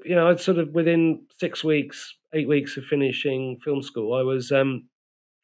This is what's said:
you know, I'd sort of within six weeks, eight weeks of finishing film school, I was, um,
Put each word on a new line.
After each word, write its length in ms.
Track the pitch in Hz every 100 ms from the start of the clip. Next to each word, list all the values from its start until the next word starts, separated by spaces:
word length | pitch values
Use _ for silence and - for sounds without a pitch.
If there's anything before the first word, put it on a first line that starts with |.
you 100 | -
know, 140 | 175 170
I'd 120 | 175
sort 180 | - 175
of 120 | 151
within 560 | 156 165 165 165 151 - -
six 280 | 170 -
weeks, 500 | 160 151 143 - - - _
eight 140 | 160 139
weeks 300 | 147 139 -
of 80 |
finishing 720 | 131 147 139 120 147 131 131 123
film 240 | - 139
school, 320 | 139 - 107
I 80 | 127
was, 300 | 131 131 123
um, 360 | 135 135 127 - _ _ _ _ _